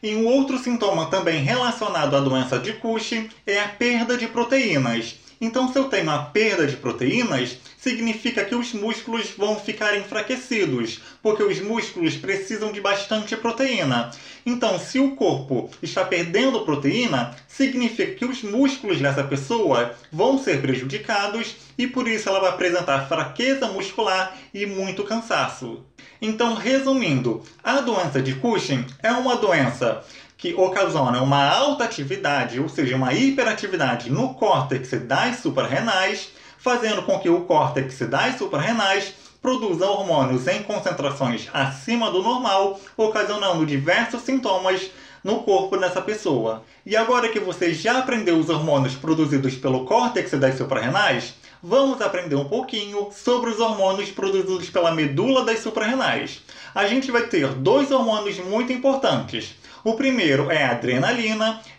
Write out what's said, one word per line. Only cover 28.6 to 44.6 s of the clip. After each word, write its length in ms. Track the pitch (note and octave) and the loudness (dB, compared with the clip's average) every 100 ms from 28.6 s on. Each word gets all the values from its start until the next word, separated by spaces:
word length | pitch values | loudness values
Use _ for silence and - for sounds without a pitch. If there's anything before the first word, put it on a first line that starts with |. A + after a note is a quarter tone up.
| - C3+ A#2 - | 0 -2 -4 -2
é 80 | A3 | 0
uma 240 | B3 B3+ A#3+ | 2 2 2
doença 680 | G#3 E3 B2 - A#2 A2 - - - _ | 2 4 2 0 -2 -2 -6 -20 -20 _
que 160 | F3+ | -6
ocasiona 680 | E3+ F#3+ F#3+ F#3 D#3 B2+ A#2+ | 2 2 4 0 2 2 2
uma 260 | C3+ C#3 C#3 | 4 4 4
alta 380 | F#3+ C#4+ C#4 A3+ | 4 2 2 -2
atividade, 720 | - C#3 G3 D#3 C#3 A#2+ A#2 | -2 -6 -2 0 0 0 -2
ou 80 | D3 | -4
seja, 280 | - C3+ C3 | 0 0 2
uma 180 | B2+ | 0
hiperatividade 1000 | D3+ C4+ C4+ A3+ G#3 G3+ F#3 C3+ A#2 - | 2 2 2 0 0 -4 0 0 0 -2
no 220 | D#3 C4 | -2 -2
córtex 580 | - - D#3+ C#3 C3 - B2+ B2 | 0 2 2 2 -4 -2 -6 0
das 300 | C#3+ A#3 A#3+ | 0 0 -2
suprarrenais, 920 | D#3 C3+ A#2+ C#3+ A3+ F#3+ F#3+ G#3 - - - - | -2 -2 0 0 0 0 0 -2 -8 -18 -20 -6
fazendo 460 | - A#3+ G#3+ G3+ | 0 0 0 -2
com 140 | - F#3+ | 0 0
que 100 | F3+ | 2
o 120 | F3 | 2
córtex 580 | F3 D#3 C3+ C#3 C3+ - | 4 2 4 0 -4 -4
das 380 | A2+ C#3 A3+ C4 | -2 0 0 -2
suprarrenais 760 | G3+ C#3+ F3 A#3 G3 G3 G3 - - _ | -4 -2 0 0 2 0 -2 -12 -20 _
produza 440 | B3 B3+ G#3+ E3 F#3+ | -2 -2 0 0 2
hormônios 600 | G3 F#3+ D3+ C3 B2+ F3+ | 0 2 2 4 2 0
em 140 | G3+ | -2
concentrações 840 | - G#3 F#3+ E3 C#3+ C#3 B2+ A2+ - | -2 -4 -2 -2 -4 -2 -2 -2 -4
acima 580 | D#3 C3+ - - A#3 A3 | -2 -2 -4 -2 0 0
do 100 | F3 | 0
normal, 580 | G#3 B3+ A3+ G3 G3+ F#3+ - - | 0 0 2 2 2 -2 -12 -2
ocasionando 680 | A3 G#3+ G3 G3+ G3 E3+ D3+ | 0 2 -2 0 0 0 0
diversos 580 | C#3+ C#3+ G3+ A#3 A#3+ | 0 2 2 2 -4
sintomas 680 | - C4 A3+ F#3 | -2 0 2 0